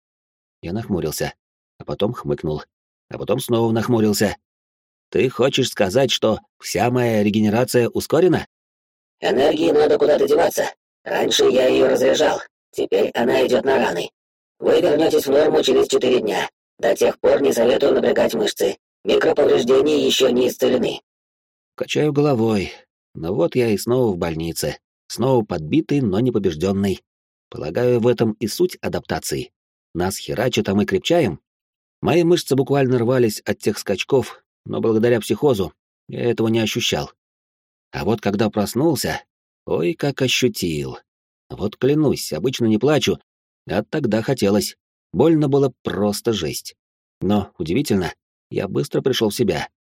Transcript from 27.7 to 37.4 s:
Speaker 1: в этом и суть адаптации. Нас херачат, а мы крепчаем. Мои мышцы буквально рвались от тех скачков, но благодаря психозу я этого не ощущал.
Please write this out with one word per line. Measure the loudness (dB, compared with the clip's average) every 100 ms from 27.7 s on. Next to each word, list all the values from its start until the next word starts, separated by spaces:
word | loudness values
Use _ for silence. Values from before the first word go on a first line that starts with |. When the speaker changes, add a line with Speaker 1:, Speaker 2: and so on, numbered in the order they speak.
| -2 2 2
Speaker 1:
в | 2
этом | 2 0
и | -2 -4
суть | -2 -2 -4
адаптации. | -8 -6 -6 -6 -6 -8 -8 _ _ _ _
Нас | -6 -4 -6
херачат, | -8 -4 -2 0 0
а | 0
мы | 0
крепчаем. | 0 2 2 0 -2 _ _ _ _ _ _
Мои | 0 2
мышцы | 4 2 2 0
буквально | 0 0 2 2
рвались | 2 2 2 -2
от | -6 -4
тех | -4 -4
скачков, | -4 -6 0 0 0 -8 _ _ -10
но | -4
благодаря | 0 2 2 0
психозу | 0 0 2 2 -2 -8 _ _ -14
я | -6
этого | -2 0 0
не | 0
ощущал. | 0 -2 -2 -4 -6 -14 _ _